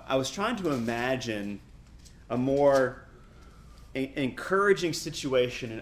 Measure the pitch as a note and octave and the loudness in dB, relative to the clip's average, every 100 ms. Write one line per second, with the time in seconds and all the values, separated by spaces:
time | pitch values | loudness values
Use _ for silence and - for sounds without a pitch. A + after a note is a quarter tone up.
0 | - C3+ C3 - G#3+ A#3 E3+ C3+ A2+ A#2 | -2 -2 -2 -2 -2 -2 -2 -2 -2 -2
1 | B2 C3 A#2 G#2+ G2+ G2+ - - - - | 0 -2 -2 -4 -6 -10 -14 -20 -20 -20
2 | - - - A#2+ C3 C#3 C#3+ C3+ B2+ - | -20 -18 -6 -2 2 4 6 6 4 -2
3 | - - - - - - - - - C3+ | -18 -20 -20 -20 -20 -20 -20 -20 -12 -6
4 | C3+ - C3 A#2+ - F#3+ G3+ F#3+ E3+ D3+ | -6 -2 -4 -4 -2 2 4 4 2 -4
5 | E3 D3+ C#3+ B2+ B2 - A#2+ A2+ | -8 -6 0 2 2 0 -8 -8